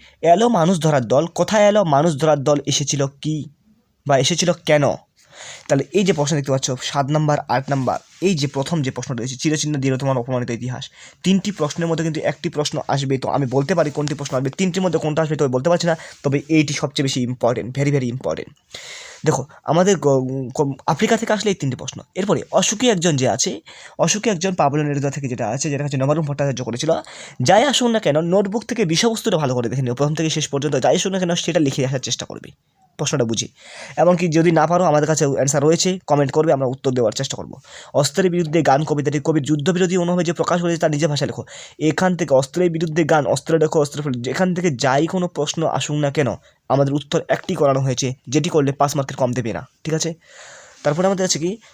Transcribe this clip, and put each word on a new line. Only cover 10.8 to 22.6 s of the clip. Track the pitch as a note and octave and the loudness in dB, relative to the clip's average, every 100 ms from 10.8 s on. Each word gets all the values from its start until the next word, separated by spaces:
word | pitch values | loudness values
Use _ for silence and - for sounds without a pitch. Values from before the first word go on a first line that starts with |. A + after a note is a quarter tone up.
| - - - _ | -12 -18 -20 _
তিনটি | F3+ F#3+ G#3 | 2 2 0
প্রশ্নের | G3 D3+ - E3 | -4 -4 -2 -2
মধ্যে | D#3+ | -2
কিন্তু | D#3+ D3+ | -2 -2
একটি | C3+ C#3+ E3+ | -4 -4 -6
প্রশ্ন | D3 D3 D3 - | -4 -4 -6 -2
আসবে। | C#3 C3+ C3+ | -2 0 -2
তো | - | -2
আমি | C#3 C3 | -2 0
বলতে | C3 C#3+ F3 | 0 0 0
পারি | D3 | 0
কোনটি | D3 D3 C#3+ | -2 -6 -6
প্রশ্ন | C#3+ C3 | -4 -2
আসবে, | C3+ | -4
তিনটির | - F#3 F3+ | -2 -2 0
মধ্যে | F#3 D#3+ | 0 0
কোনটা | D#3 D3+ | 0 -2
আসবে | D#3 D3+ | -2 0
তবে | C#3+ | 0
বলতে | B2+ D3+ | 0 2
পারছি | F3 E3+ | 2 2
না, | D#3+ - - | -2 -6 -6
তবে | C#3+ C#3+ C#3+ | -2 -2 2
এইটি | D#3+ D3 | 2 2
সবচেয়ে | C#3+ C#3+ - | -2 -4 -2
বেশি | C3+ C3 | -2 -2
ইম্পর্টেন্ট, | A#2+ B2+ A#2 B2 G2 C3 | -4 0 0 0 -4 -2
very, | C#3+ | 0
very | C#3+ B2 | 0 -2
important। | B2+ D#2+ D#2+ - - _ - - - - - C3 | -4 -4 -6 -8 -18 _ -20 -18 -18 -18 -4 -2
দেখো | C3+ C3 - | -2 -6 -10
আমাদের | - D#3+ F#3+ F3+ | 0 4 4 4
গ-, | C#3 C3 C3 C3+ B2 - | 4 2 0 -6 -6 -2
গ-, | C#3+ C#3 - | -2 -2 -4
আফ্রিকা | D3 G#3+ A3 | 0 2 0
থেকে | A3+ | 0
আসলে | G#3 G#3+ | -2 -2
এই | F#3+ | -2
তিনটি | C#3 A#2+ | -4 -4
প্রশ্ন। | - - - F3+ | -8 -14 -12 -6
এরপরে | G3+ C#3+ - | 0 -2 0
অসুখী | E3 | 0